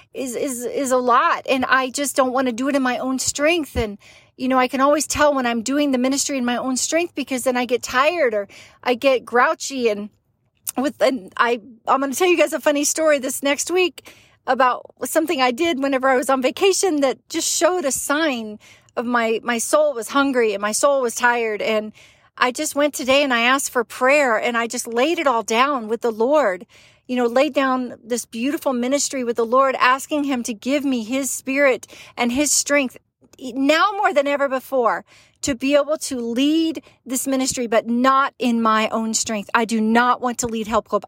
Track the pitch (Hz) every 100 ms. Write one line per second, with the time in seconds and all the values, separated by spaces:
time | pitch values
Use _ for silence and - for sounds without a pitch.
0 | _ - 262 233 285 240 247 - 269 254
1 | 247 247 330 220 - 262 247 254 262 254
2 | 285 - 262 247 254 220 269 277 254 247
3 | 254 262 - - 294 349 285 - 220 101
4 | - - _ - 254 254 254 254 285 302
5 | - - 302 269 240 233 220 285 294 254
6 | 254 277 - 269 240 240 254 254 - 320
7 | 349 - 262 262 254 247 247 247 - 254
8 | 294 349 262 208 196 - - _ - 240
9 | 277 254 - 233 285 330 - 269 233 202
10 | 208 _ _ _ _ _ - - 277 -
11 | 254 262 185 - 233 240 262 226 - 262
12 | 277 254 370 339 302 302 311 285 294 -
13 | 320 285 254 - 277 285 - 359 359 -
14 | - - _ _ - 247 254 - - -
15 | 254 320 320 302 254 240 339 262 277 269
16 | 262 254 262 262 254 - 392 359 381 302
17 | 269 - - 330 - - 330 359 294 -
18 | - 285 320 247 220 214 - - _ -
19 | 240 240 226 220 226 233 - 302 302 233
20 | 208 277 277 254 226 196 208 220 285 277
21 | 240 - 240 240 226 202 208 214 214 -
22 | - _ _ - 254 247 302 277 294 -
23 | 254 277 285 240 233 277 - 254 226 -
24 | 254 294 262 220 240 233 233 240 240 233
25 | 294 339 277 233 208 226 269 277 220 226
26 | 240 214 240 302 233 180 - - - _
27 | - 247 240 247 302 277 269 254 247 -
28 | 214 240 - 226 254 320 294 247 247 285
29 | - 269 240 233 226 254 269 254 254 269
30 | - 302 285 254 233 208 247 285 269 254
31 | 214 262 269 - - 269 285 226 - -
32 | - - 240 247 294 - - 285 254 -
33 | _ _ _ - 262 240 277 320 392 403
34 | 392 294 277 285 277 262 - 269 226 175
35 | - - _ _ - 240 269 285 285 311
36 | - 254 233 233 285 320 320 320 - _
37 | - 262 277 269 262 - 233 226 226 240
38 | 262 269 277 - 247 233 226 220 220 226
39 | 220 214 - 220 196 233 220 226 214 233
40 | 247 247 247 233 240 226 208 226 - 202